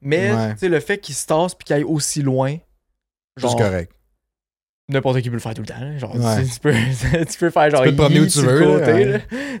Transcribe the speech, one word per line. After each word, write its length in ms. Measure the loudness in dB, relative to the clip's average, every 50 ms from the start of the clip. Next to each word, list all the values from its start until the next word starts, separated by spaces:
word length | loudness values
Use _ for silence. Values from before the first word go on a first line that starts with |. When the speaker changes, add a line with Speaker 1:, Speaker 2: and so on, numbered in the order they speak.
Speaker 1:
Mais, 300 | -6 -2 -2 0 0 0 0
Speaker 2:
Ouais. 200 | 0 -2 -4 -4
Speaker 1:
tu 60 | -4
sais, 100 | -2 0
le 100 | 0 0
fait 180 | -2 -2 -6 -6
qu'il 160 | -6 -10 -10
se 100 | -10 -4
tasse 300 | -2 0 0 0 -2 -4
puis 100 | _ -6
qu'il 100 | -4 -2
aille 80 | -2 0
aussi 380 | -2 -2 -2 -2 -4 -4 -2
loin, 340 | -2 0 0 0 0 -2 -4 -8 -12 _ _ _ _ _ _ _ _ _ _ _ _ _ _ -6
Speaker 2:
C'est 40 | -2
Speaker 1:
genre, 120 | -2 0 2
Speaker 2:
correct. 340 | 0 0 0 -2 -6 -8 _ _ _ _ _ _ _ _ _ _ _ _ _ _ _ _ _ _ _ -4
Speaker 1:
n'importe 320 | -2 -2 0 2 0 0
qui 80 | -2 -2
peut 60 | -6
le 60 | -6
faire 120 | -8 -8 -10
tout 80 | -10
le 60 | -12 -12
temps, 120 | -12 -12
là. 180 | -12 -10 -10 -10
Genre, 180 | -10 -8 -4
Speaker 2:
Ouais. 280 | -2 0 0 0 0 0
Speaker 1:
tu, 60 | -4
tu 80 | -4 -2
peux, 140 | 0 0 2
<laughs> 520 | 2 0 -2 -2 -2 -2 -2 0 0 -2
tu 120 | -4 -4 -2
peux 100 | -2 0
faire 200 | 2 2 2 4
genre 120 | 4 4 4
Speaker 2:
Tu 60 | 4
peux 20 |
te 100 | 4 4
promener 180 | 4 4 6 4
où 40 | 4
Speaker 1:
yeet 80 | 4 2
Speaker 2:
tu 60 | 2
Speaker 1:
sur 100 | 2 4
le 60 | 4 6
Speaker 2:
veux, 80 | 6
là, 140 | 4 4 4
Speaker 1:
côté, 140 | 4 4 4
Speaker 2:
ouais. 120 | 4 4
Speaker 1:
là. 140 | 2 2 -2
Tu 160 | -4 -6 -10 -8
sais, 220 | -8 -8 -10 -10